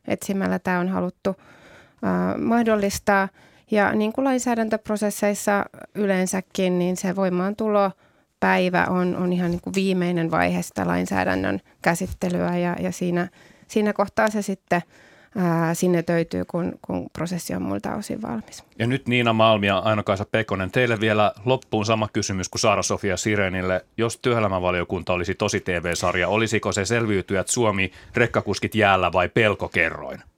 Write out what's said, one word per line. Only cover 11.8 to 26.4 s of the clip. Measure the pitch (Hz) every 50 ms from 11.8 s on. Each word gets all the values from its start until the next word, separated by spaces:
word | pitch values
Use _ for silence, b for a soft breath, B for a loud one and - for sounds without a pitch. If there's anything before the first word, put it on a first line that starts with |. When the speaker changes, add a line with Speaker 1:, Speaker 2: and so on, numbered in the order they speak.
Speaker 1:
käsittelyä | - 185 170 - 185 - - - 190 180 175 180 175 175 175
ja, | 175 175 175 175 -
ja | 180 185
siinä, | 175 - 180 175 175 175 180 185 B B B B B B B B
siinä | - 220 208 214
kohtaa | 202 - 202 190 - - 220 214
se | 214 208
sitten, | 196 - 190 - _ - 175 175 - B B B B B B B B B B
ää, | 202 180 170 165 165 165 160 170
sinetöityy, | - 185 180 175 170 165 - 170 170 165 - - 180 180
kun, | - - 170 180 180 - -
kun | - - 170 - - -
prosessi | - - 160 175 185 165 - - 175
on | 180
muilta | 180 190 - 101 - - -
osin | 208 208 - - 214
valmis. | 220 233 240 220 - - - - - _ _ -
Speaker 2:
Ja | 113
nyt | 120 131 139 - 120
Niina | 123 123 120 117
Malm | 113 110 110 113 110 104 101
ja | 101 98 92
Aino-Kaisa | 92 107 107 104 98 - 98 95 104 -
Pekonen, | - 113 110 - 101 95 92 92
teille | - 127 127 117 117 101
vielä | 110 110 107 104 104 95 - - 101
loppuun | 127 131 123 - - - 107 104
sama | 113 113 110 107 101
kysymys | - 110 98 - 98 92 87 -
kuin | - -
Sara-Sofia | - 110 101 95 87 - 104 - - 98 90
Sirenille. | - - 110 107 101 98 92 92 92 90 92 92 90 - _ _
Jos | - 113 117 -
työelämävaliokunta | - - 127 117 117 107 98 95 90 90 90 90 87 85 - 101 87 80 -
olisi | 92 90 85 95 90
tosi | - 107 98 101 95
T | - 95
V-sarja, | 87 85 80 87 85 - 92 87 87 90 87 87
olisiko | 104 110